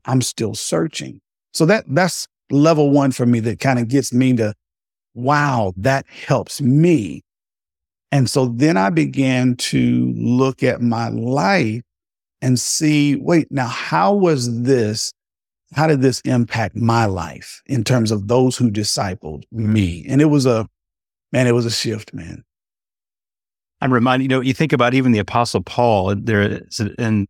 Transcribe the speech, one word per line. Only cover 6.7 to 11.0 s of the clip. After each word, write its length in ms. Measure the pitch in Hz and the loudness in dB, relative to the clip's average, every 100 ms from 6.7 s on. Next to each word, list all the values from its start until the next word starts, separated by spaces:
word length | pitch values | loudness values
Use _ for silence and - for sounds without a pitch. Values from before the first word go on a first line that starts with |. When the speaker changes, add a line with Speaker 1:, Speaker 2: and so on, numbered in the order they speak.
| 143 175 151 95 67 - _ _ _ _ _ _ _ _ | 4 4 2 0 -8 -16 _ _ _ _ _ _ _ _
Speaker 1:
And 200 | 143 117 | 0 0
so 160 | 143 127 | 0 -2
then 320 | 117 151 185 | 2 2 2
I 120 | 196 | 0
began 680 | 165 143 131 131 127 127 123 | 0 -2 0 0 2 0 0
to 560 | - 135 120 123 123 113 | -2 0 0 0 0 -2
look 480 | 117 123 135 - | -2 2 0 0
at 180 | 127 - | -2 0
my 280 | 120 113 | -2 -2